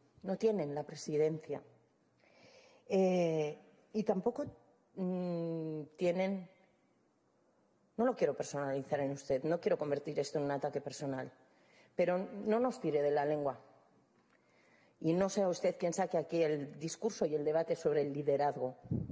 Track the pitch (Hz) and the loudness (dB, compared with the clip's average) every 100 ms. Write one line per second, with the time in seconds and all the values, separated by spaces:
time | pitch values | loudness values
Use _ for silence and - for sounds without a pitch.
0 | _ _ 185 185 220 196 143 143 147 151 | _ _ -6 0 2 2 -2 -4 -6 -10
1 | - 151 156 156 - 139 - - _ _ | -2 2 2 0 -6 -10 -10 -20 _ _
2 | _ _ _ _ - - - - - 190 | _ _ _ _ -20 -20 -20 -20 0 4
3 | 185 180 170 160 151 156 - - _ 220 | 4 4 4 2 -2 -4 -16 -20 _ -2
4 | 214 190 233 247 285 - _ _ _ - | 0 0 0 -2 -6 -10 _ _ _ -6
5 | 185 180 180 170 165 165 160 156 147 - | -4 -2 -2 -4 -4 -4 -4 -6 -8 -2
6 | 175 180 190 190 175 _ _ _ _ _ | 0 0 0 -2 -8 _ _ _ _ _
7 | _ _ _ _ _ _ _ _ _ - | _ _ _ _ _ _ _ _ _ -2
8 | 247 - 156 135 143 143 139 139 135 147 | 0 2 0 0 -4 -4 -2 -4 -2 -2
9 | 139 139 - 131 156 170 208 175 147 143 | 0 -4 -2 0 0 0 0 0 0 -2
10 | 156 147 139 151 143 139 143 139 139 - | -2 -2 -2 0 0 0 -2 -4 -6 -6
11 | 139 131 131 - _ _ _ - - - | -4 -4 -6 -14 _ _ _ -20 -6 0
12 | 175 180 - 202 214 220 247 - 160 147 | 2 2 -2 -4 0 2 2 0 0 2
13 | 143 147 143 151 143 127 - - _ _ | 4 4 2 2 -2 -4 -12 -20 _ _
14 | _ _ _ _ _ _ _ _ _ _ | _ _ _ _ _ _ _ _ _ _
15 | 160 175 190 208 190 170 175 170 175 170 | 0 2 2 2 0 2 0 0 -2 0
16 | 180 170 156 170 156 151 143 143 160 - | 0 0 0 2 2 0 -4 -8 -8 -4
17 | 220 - 165 151 147 160 165 170 160 151 | -4 0 0 2 2 2 0 0 2 2
18 | 143 143 143 139 143 127 127 127 - - | 2 0 2 4 2 0 -4 -6 -4 -4
19 | - | -4